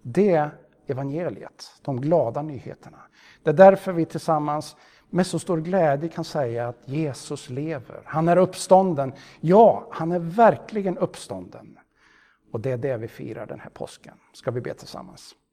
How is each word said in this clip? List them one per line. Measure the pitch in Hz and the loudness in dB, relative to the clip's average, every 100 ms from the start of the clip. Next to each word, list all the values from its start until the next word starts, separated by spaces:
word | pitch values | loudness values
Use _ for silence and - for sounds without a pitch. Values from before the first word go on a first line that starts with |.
Det | 120 131 208 165 147 - _ _ - | -4 2 4 2 0 -8 _ _ -10
evangeliet, | 127 139 147 165 98 - _ - _ | -6 -6 -6 -8 -10 -16 _ -20 _
de | - 123 | -8 -4
glada | 143 170 117 139 | 0 2 0 -4
nyheterna. | 156 131 - - - - - _ - - | -10 -12 -14 -18 -20 -20 -20 _ -20 -6
Det | - | -2
är | |
därför | 151 190 190 - | 8 8 8 -2
vi | 170 160 | -4 -4
tillsammans | 160 - 156 151 151 151 - _ _ _ | -4 -2 -2 -2 -6 -8 -20 _ _ _
med | 175 180 | -2 -2
så | 165 | -4
stor | - 165 | -4 -4
glädje | 160 190 160 139 165 | 0 2 2 2 -4
kan | 170 | -8
säga | 160 160 123 117 120 | -8 -4 -4 -4 -6
att | 120 - | -10 -8
Jesus | 139 156 123 - 147 - | -6 -4 -6 -12 -12 -10
lever. | 127 156 147 113 - - | -8 -8 -10 -12 -20 -8
Han | 156 165 | -2 2
är | 175 | 4
uppstånden. | 180 - - 190 190 143 139 - - - | 4 0 4 6 6 -2 -4 -8 -20 -6
Ja, | 156 196 220 101 - | 4 8 8 6 -6
han | - 160 | -8 -4
är | 180 | -4
verkligen | 170 190 226 - - 214 190 202 | -4 4 4 4 -6 -6 -4 -4
uppstånden. | 185 - - 95 92 - 107 - _ _ _ _ _ _ _ | -6 -6 -12 -12 -12 -20 -20 -20 _ _ _ _ _ _ _
Och | 117 | -8
det | 131 | -4
är | 123 | -4
det | 139 120 | -4 -6
vi | 110 | -8
firar | - 127 113 107 | -12 -12 -12 -12
den | 73 | -14
här | - | -16
påsken. | - - - - - _ | -14 -14 -14 -20 -20 _
Ska | - - | -10 -8
vi | 120 | -6
be | - | -8
tillsammans? | - - - 92 - - _ _ | -12 -14 -16 -18 -20 -20 _ _